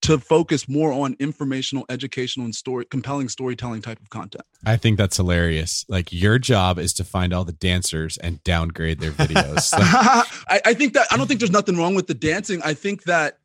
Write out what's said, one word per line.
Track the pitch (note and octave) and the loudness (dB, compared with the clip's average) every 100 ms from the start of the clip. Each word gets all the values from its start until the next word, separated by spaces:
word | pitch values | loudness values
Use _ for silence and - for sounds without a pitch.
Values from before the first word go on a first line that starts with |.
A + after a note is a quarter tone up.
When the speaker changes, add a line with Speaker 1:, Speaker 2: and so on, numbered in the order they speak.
Speaker 1:
to | - D#3 | 2 0
focus | - D#3+ E3+ D3 - | 4 2 2 -2 -2
more | C#3 D#3 | -2 0
on | C3+ C#3 B2 | 0 -4 -4
informational, | C#3 D3 C#3+ C3 B2+ C#3 A#2+ | -6 -4 -6 -4 -4 -6 -6
educational, | B2+ C3 - B2 - A#2+ | -8 -8 -6 -6 -6 -8
and | |
story, | G#2+ - B2+ - | -8 -8 -8 -6
compelling | C3+ B2 C#3+ C3 | -6 -6 -6 -6
storytelling | - B2+ A#2+ B2 A2 | -6 -8 -6 -8 -8
type | G#2 A2+ | -10 -14
of | _ | _
content. | A2+ G#2 - - _ G#2+ | -14 -14 -16 -20 _ 0
Speaker 2:
I | A2+ | 2
think | A2+ G#2 | 4 2
that's | G2+ - | 2 2
hilarious. | F#2 F2 E2+ D#2+ D#2+ - - | 2 4 2 0 -2 -6 -4
Like, | G2 E2+ | -4 -4
your | F2 G2 A#2 | 0 4 4
job | B2 A2+ F#2 F2+ | 4 2 4 0
is | E2+ - | -2 -4
to | F#2 | -4
find | F#2+ F2+ | -2 0
all | F2+ F2 | 0 -4
the | |
dancers | D#2+ F#2+ F2+ F2+ D#2+ D#2+ - | -4 0 0 0 -4 -6 -6
and | E2+ E2+ | -8 -6
downgrade | - E2+ E2 - E2 D#2+ | 0 0 0 -4 -4 -2
their | D#2+ | -4
videos. | D2 D#3 D#3 - - - | -2 0 2 0 -2 0
Speaker 1:
<laughs> | - | 4
Speaker 2:
Like | F#3 G#3 A#3+ C4+ - - - G3+ G#3 | 6 6 6 4 2 -4 0 2 4
Speaker 1:
I, | |
I | |
think | A#3 C#4 C#4 | 2 2 4
that, | A#3+ | 2
I | A3+ | 2
don't | C4+ | 0
think | C4 | 0
there's | A3 | 2
nothing | G3 G3+ F3 | 2 2 0
wrong | E3+ F#3+ | 2 0
with | - | -2
the | |
dancing. | D3 D#3 F3 G#3 F3+ | -2 -2 -2 -4 -4
I | D#3 | -2
think | D3+ G3+ G#3 | -4 -4 -6
that | E3+ F3 D3 - | 0 2 0 -4